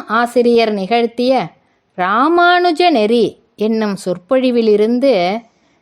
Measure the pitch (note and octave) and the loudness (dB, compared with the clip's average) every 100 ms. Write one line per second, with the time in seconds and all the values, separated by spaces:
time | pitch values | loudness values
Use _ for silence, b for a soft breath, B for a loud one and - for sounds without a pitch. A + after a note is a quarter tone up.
0 | - A3 A#3+ B3 A#3+ A#3 A3 G#3 F#3+ A#3 | -2 -2 0 0 2 2 0 -2 -2 -2
1 | A#3 A#3 B3 B3+ E3 _ _ _ _ - | -2 -2 -2 -2 -4 _ _ _ _ -6
2 | F3+ G#3+ D4 E4+ F4 F4+ F4+ E4 F4+ C4 | -2 0 2 2 2 2 0 2 2 2
3 | G#3+ A#3+ F#3+ - _ - G#3+ A3 G#3 F#3+ | 2 0 0 -4 _ -6 -4 -2 -4 -6
4 | F#3 F3+ - C4 B3+ A#3+ A3+ G#3 G#3+ B3 | -6 -8 -2 0 0 0 2 2 2 0
5 | C#4 G3+ F3 A3 - b b b | 0 2 0 -4 -10 b b b